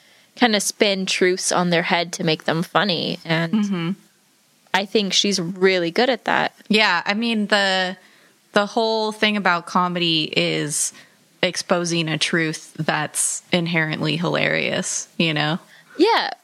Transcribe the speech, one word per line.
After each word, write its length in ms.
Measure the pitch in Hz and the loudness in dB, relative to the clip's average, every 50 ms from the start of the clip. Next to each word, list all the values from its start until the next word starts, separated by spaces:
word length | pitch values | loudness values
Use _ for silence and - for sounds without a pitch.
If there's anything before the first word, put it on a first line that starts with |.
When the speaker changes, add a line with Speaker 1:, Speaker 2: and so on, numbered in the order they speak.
| _ _ _ _ _ _ - | _ _ _ _ _ _ -4
Speaker 1:
kinda 240 | - 247 240 214 202 | 0 0 2 2 2
spin 440 | 196 - - - 233 208 196 190 190 | -2 -2 -2 0 0 2 0 0 -2
truths 460 | 185 - - 190 185 180 190 - - | -2 0 2 2 2 2 0 -2 0
on 180 | - 170 180 175 | 0 2 2 2
their 100 | 175 165 170 | 2 0 2
head 300 | - 180 170 175 170 - | 2 0 0 0 -2 -6
to 100 | - 185 | -4 -2
make 220 | 165 156 151 - | -2 -2 -2 -2
them 180 | - 151 165 170 | -2 -2 -2 -2
funny. 560 | - - 165 170 202 175 151 123 113 85 - - | 0 0 0 0 0 -2 -2 -4 -6 -6 -6 -4
And 280 | 165 165 160 165 165 165 | -2 -2 -2 -2 0 0
Speaker 2:
Mm-hmm. 380 | 220 208 202 196 175 165 165 196 - - _ _ _ _ _ _ _ _ _ _ _ _ _ - | 0 0 0 -2 -2 -2 -4 -6 -6 -10 _ _ _ _ _ _ _ _ _ _ _ _ _ -2
Speaker 1:
I 120 | 185 196 | -2 0
think 260 | 202 - 226 208 190 | 0 0 0 0 0
she's 260 | 185 - - 208 196 190 | 0 0 0 0 0 -2
really 540 | 170 165 196 190 180 196 190 185 170 170 | -2 -4 -2 2 2 2 4 2 0 0
good 180 | 170 - 240 269 | 0 2 2 2
at 140 | 254 - - | 0 -2 0
that. 280 | - - - 156 - - - - - | 0 0 2 0 -2 -4 -8 -2 0
Speaker 2:
Yeah, 320 | 202 214 220 208 180 170 - | 2 4 4 4 2 2 0
I 80 | - 202 | -2 -2
mean, 340 | 208 233 233 233 214 208 190 | -2 -2 -2 0 -2 0 2
the, 500 | 214 202 196 190 190 190 185 180 190 - - - _ _ _ _ _ _ _ _ - | 2 2 2 2 2 0 0 -2 -4 -8 -14 -20 _ _ _ _ _ _ _ _ 0
the 120 | 214 208 | 0 0
whole 460 | 208 - 247 226 220 220 220 220 214 | 0 0 0 0 0 0 0 -2 -2
thing 240 | 208 214 220 214 208 | -2 0 0 0 2
about 300 | 208 185 190 175 175 170 | 2 2 2 2 0 0
comedy 680 | - - 190 180 180 175 180 175 170 165 160 151 - - - | -2 0 0 0 0 0 0 0 0 0 0 0 -2 0 0
is 560 | 175 170 160 156 156 147 147 - - - - - - - _ _ _ _ _ _ - | 0 0 0 -2 -2 -2 -4 -4 -4 -6 -6 -10 -20 -20 _ _ _ _ _ _ -2
exposing 640 | 185 175 - - - 190 175 175 170 165 170 165 156 | -2 -2 -2 -2 0 0 0 0 0 -2 -2 -2 -2
a 100 | 156 151 | -2 -2
truth 560 | - - - 170 160 156 156 - - - - - | -2 0 0 0 0 0 -4 -6 -10 -12 -10 -6
that's 640 | 160 147 160 151 151 147 - - - - - - - - | -4 -2 -2 -2 -2 -4 -4 -4 -4 -4 -4 -6 -6 -2
inherently 640 | - 180 170 165 175 165 160 156 156 - - 156 147 160 | -2 0 0 0 0 0 0 0 -2 -2 -2 -2 -2 -2
hilarious, 880 | 175 160 151 151 - - - - - - - - 185 - - - - - _ - | 0 0 0 2 2 2 0 0 0 -2 -2 -4 -4 -4 -6 -8 -10 -8 _ -2
you 160 | 175 165 156 | -2 0 0
know? 260 | 151 151 151 160 185 - - - - - _ - - | 0 0 0 -2 -4 -6 -12 -20 -20 -20 _ -2 0
Speaker 1:
Yeah, 340 | 311 440 453 311 196 - - - | 2 2 2 2 0 -2 -6 -4